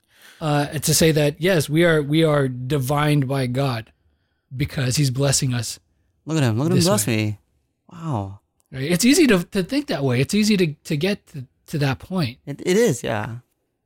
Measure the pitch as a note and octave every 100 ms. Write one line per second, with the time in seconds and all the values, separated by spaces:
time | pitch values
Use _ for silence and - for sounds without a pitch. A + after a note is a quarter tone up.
0 | _ _ - - D#3 D3 C#3+ D3 - D3+
1 | D#3+ D3+ D3 D3+ F3 F3+ C3+ D3+ E3+ D#3
2 | C#3+ D#3 D#3+ D3 C3+ B2 B2+ C#3+ B2+ D3
3 | D3+ D3 C3 C#3 B2+ B2 C#3 A2+ A2+ _
4 | _ _ _ _ _ B2+ C#3+ - B2+ B2+
5 | C#3 B2+ C#3 C3 C3+ A#2+ A2+ - _ _
6 | _ _ - D#3+ B2+ A2 D#3 F3+ E3+ G#3
7 | F3 A2 G#2+ G#2 _ _ _ _ _ F3
8 | E3 A#2 G2 G2+ _ _ _ C3+ C#3 F3
9 | A#3+ D4 C#4+ F#3+ F3 G3+ F3+ C4+ C#4+ A3
10 | C#3 A#2+ C3+ G3+ G#3+ G3+ F3 D3 - D3+
11 | F#3 G3+ _ C#3+ B2 _ _ D#3+ C#3 B2+
12 | - F#3 B2+ B2 - C#3+ - F#3 A#3 C3
13 | C3 A2 A2+ A#2 - _ _ _